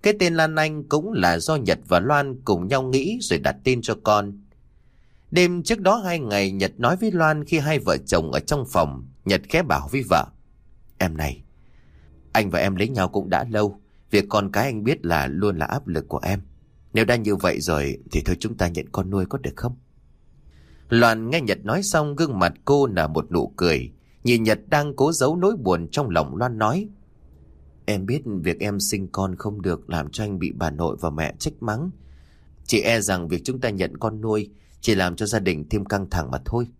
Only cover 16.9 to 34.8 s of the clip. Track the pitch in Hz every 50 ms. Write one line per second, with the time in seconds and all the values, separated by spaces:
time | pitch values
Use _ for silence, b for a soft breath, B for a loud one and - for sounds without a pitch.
16.9 | - 110 113 120 120 120 107 104 101 85 - 90 69 - 76 85 82 73 71 69
17.9 | - - - - - 78 - - 90 - - 107 - - 92 85 85 80 - -
18.9 | - 98 92 92 98 98 92 - - 135 127 - - - - 123 127 - _ _
19.9 | _ - _ _ - _ _ - - - b b b b b b b b b b
20.9 | 120 117 120 117 113 110 113 117 147 170 135 104 95 - 104 104 120 185 202 202
21.9 | - 160 151 147 143 143 170 147 120 92 90 82 - - _ - 143 143 139 123
22.9 | 98 87 78 76 78 80 76 - 85 82 - - - - 90 85 78 65 60 -
23.9 | b b b b b b - 117 120 117 110 110 107 101 - - 156 147 147 147
24.9 | 135 131 135 151 165 - 131 139 160 180 180 202 233 175 113 92 90 82 82 80
25.9 | - 147 143 113 85 82 76 67 67 90 120 123 117 110 110 107 139 190 214 208
26.9 | - - - _ _ _ - - - - - - - - - - - - - -
27.9 | 104 95 95 98 127 151 - 120 101 92 80 90 85 - - 104 104 98 98 -
28.9 | - 98 95 87 - 95 98 95 92 - - 107 101 101 95 95 85 78 - -
29.9 | 87 82 71 76 - - 107 104 98 90 85 80 - - 85 80 71 76 85 80
30.9 | 53 - - 82 73 78 78 - - - - 160 - - 117 113 107 117 160 185
31.9 | - b b b b b b b b b b b b b - - - 104 - 107
32.9 | 117 113 98 104 95 90 85 80 90 82 - - 131 127 131 120 104 92 92 -
33.9 | - - - 110 110 107 107 110 107 107 101 - b b b b b b